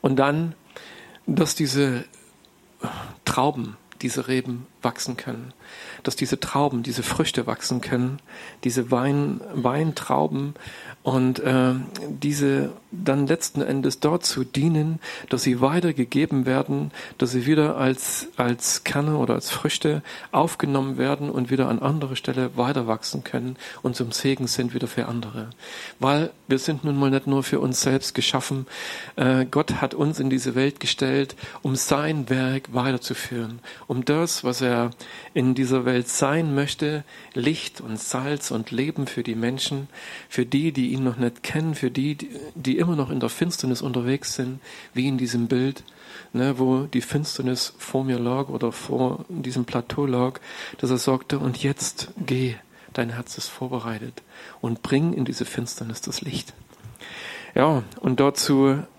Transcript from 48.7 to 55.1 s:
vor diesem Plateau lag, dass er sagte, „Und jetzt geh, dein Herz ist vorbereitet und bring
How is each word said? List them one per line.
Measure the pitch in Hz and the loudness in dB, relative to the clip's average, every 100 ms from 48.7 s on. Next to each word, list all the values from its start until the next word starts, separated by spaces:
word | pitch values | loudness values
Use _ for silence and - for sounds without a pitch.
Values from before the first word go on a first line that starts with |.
vor | - - 131 127 - - | -2 -4 0 0 0 -8
diesem | 170 127 123 120 | -8 -4 -2 0
Plateau | 123 - - 143 | -2 -2 -2 0
lag, | 123 127 127 - - - - | 2 2 -2 -14 -14 -14 -4
dass | 123 | 2
er | 127 | 2
sagte, | - 131 - 143 | 4 2 2 0
„Und | 139 123 | 0 0
jetzt | 139 139 - - - - 151 | -2 0 -4 -6 -12 -8 -2
geh, | 127 127 113 - - - | 0 0 -2 -12 -20 -8
dein | - 117 | -4 -2
Herz | 117 120 - | -4 -8 -10
ist | - | -10
vorbereitet | - 127 123 117 107 123 - - - - - | -8 -6 -4 -4 -6 -8 -14 -20 -20 -20 -6
und | 117 117 | -4 -4
bring | - 135 165 | 2 4 4